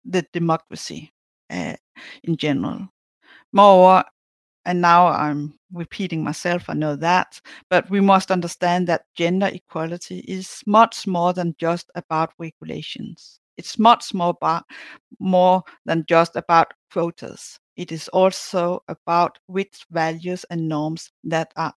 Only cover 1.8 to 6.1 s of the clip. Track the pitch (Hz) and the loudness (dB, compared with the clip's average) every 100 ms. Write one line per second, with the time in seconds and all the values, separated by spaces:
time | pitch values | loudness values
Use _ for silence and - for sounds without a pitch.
1.8 | _ - - - - 165 151 135 92 - | _ -20 -20 -12 -6 -4 -2 -2 -4 -8
2.8 | 190 _ _ _ _ - _ 196 202 190 | -14 _ _ _ _ -20 _ 6 8 8
3.8 | 185 185 - _ _ _ _ _ 175 180 | 8 6 2 _ _ _ _ _ -6 0
4.8 | 175 175 175 160 151 147 147 - _ 175 | 4 6 6 2 -2 -4 -8 -12 _ -14
5.8 | 165 - 185 | -12 -8 -6